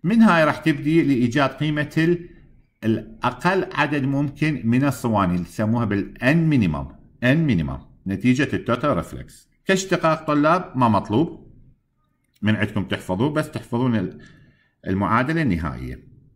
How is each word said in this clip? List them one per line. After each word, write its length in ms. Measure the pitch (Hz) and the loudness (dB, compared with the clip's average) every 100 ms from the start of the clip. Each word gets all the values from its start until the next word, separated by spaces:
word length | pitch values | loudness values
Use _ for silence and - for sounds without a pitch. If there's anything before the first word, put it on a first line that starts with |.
من 200 | 165 226 | 2 6
هاي 220 | 220 170 | 6 6
راح 120 | 151 147 | 4 2
تبدي 460 | 160 139 139 165 | 0 0 2 4
لإيجاد 480 | 139 131 120 123 135 | 4 2 2 2 0
قيمة 420 | - 151 147 147 - | 0 -2 -2 -2 0
ال-، 300 | 160 175 - - - - _ _ | 2 0 -4 -20 -20 -20 _ _
الأقل 840 | 110 110 - - 120 123 175 190 - | -2 -2 -4 -6 -4 -2 0 0 -2
عدد 280 | - 147 147 | -2 -2 0
ممكن 600 | 131 139 143 - 156 147 | 0 0 -2 -2 -2 0
من 200 | 113 120 | 0 2
الصواني 500 | 143 139 123 107 92 | 2 0 0 2 2
اللي 100 | 90 | 0
تسموها 400 | 85 - 107 117 | -4 -4 -2 0
بالان 640 | 117 101 - - 123 165 160 | 0 -2 -4 -2 2 2 4
مينيمم، 380 | 143 92 73 69 - - _ | 2 2 -2 -8 -16 -20 _
ان 220 | 123 147 | 0 2
مينيمم، 340 | 156 98 71 65 - - - | 2 0 -2 -6 -14 -14 -8
نتيجة 420 | 95 123 127 135 | -2 2 2 0
التوتال 440 | 127 - 120 147 87 | -2 -2 -2 0 -2
ريفلكس. 520 | - 64 - - _ _ - | -4 -12 -16 -20 _ _ -2
كاشتقاق 600 | 190 - 170 165 156 - | -2 0 0 0 0 0
طلاب 460 | 147 151 180 180 | 2 4 2 0
ما 140 | 127 120 | 0 2
مطلوب 640 | 101 - 107 165 - - - - _ _ _ _ _ _ _ | 2 0 0 0 -4 -20 -20 -20 _ _ _ _ _ _ _
من 140 | 104 107 | -2 0
عندكم 280 | 107 107 | -2 -4
تحفظوه، 460 | 90 95 - 92 135 | -4 -8 -6 -2 -2
بس 200 | 151 156 | -2 -4
تحفظون 460 | - - 117 127 110 | -8 -6 -2 0 0
ال-، 220 | 87 - - - _ _ _ _ - | -4 -8 -20 -20 _ _ _ _ -6
المعادلة 560 | 95 95 117 127 165 | -2 0 0 0 -2
النهائية. 720 | 147 85 80 62 64 64 - - _ | 0 -2 -4 -8 -12 -14 -18 -20 _